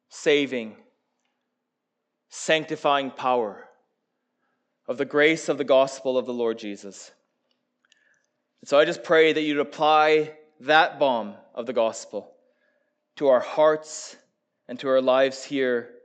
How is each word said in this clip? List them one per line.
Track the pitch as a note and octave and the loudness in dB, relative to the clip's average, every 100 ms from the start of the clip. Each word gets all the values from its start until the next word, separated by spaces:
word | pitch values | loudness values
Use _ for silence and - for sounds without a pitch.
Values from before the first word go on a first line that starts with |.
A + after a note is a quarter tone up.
| _ | _
saving, | - E3 D3 C3+ B2 A2 G#2 _ _ _ _ _ _ _ _ _ _ _ _ _ _ _ | -4 0 2 0 -6 -10 -16 _ _ _ _ _ _ _ _ _ _ _ _ _ _ _
sanctifying | - - D#3+ D#3 D#3 D3+ C#3+ C3+ | -10 -2 -2 -2 -4 0 0 -2
power | - C3 B2 G#2+ F#2 - _ _ _ _ _ _ _ _ _ _ _ - | -6 -2 -2 -2 -8 -20 _ _ _ _ _ _ _ _ _ _ _ -12
of | B2 | -8
the | |
grace | C3+ D3 D3+ D#3+ E3+ | -2 2 2 2 -2
of | C#3+ | -4
the | |
gospel | C3+ C3 C3+ - C3+ B2+ | 2 2 2 -2 -4 -2
of | A#2 | -4
the | |
Lord | A#2+ A#2 A2+ | -4 -4 -4
Jesus. | G#2 G2+ G2 F#2 - _ _ _ _ _ _ _ _ _ _ _ _ _ _ _ | -10 -14 -16 -20 -20 _ _ _ _ _ _ _ _ _ _ _ _ _ _ _
And | - | 0
so | C#3+ | 2
I | |
just | D#3+ E3+ | 2 -2
pray | - D#3+ D#3+ | 0 4 4
that | D3+ | 2
you'd | D#3 D3 | -2 -2
apply | C#3+ - D3+ D3+ D3+ D#3 D3+ - _ _ | -4 -2 2 4 4 2 0 -8 _ _
that | C3 D#3 F3 C#3 | 2 4 2 0
balm | C#3 A#2+ G#2 G2+ _ | 0 0 -6 -14 _
of | - | -12
the | A#2+ | -6
gospel | A#2+ A2+ G#2+ - G2+ - _ _ _ _ _ _ _ _ - | -2 -2 -4 -12 -14 -14 _ _ _ _ _ _ _ _ -2
to | C#3 | 2
our | B2 | 2
hearts | - D#3 D#3 D#3 - - - - _ _ _ _ - | 2 2 2 2 -6 -16 -18 -20 _ _ _ _ -18
and | B2 | -8
to | C#3 | 0
our | C3 | 2
lives | C3 C3 C3+ C3 | 4 2 2 -2
here | - C#3 B2+ A#2+ A#2 - | -8 -4 -2 -2 -6 -18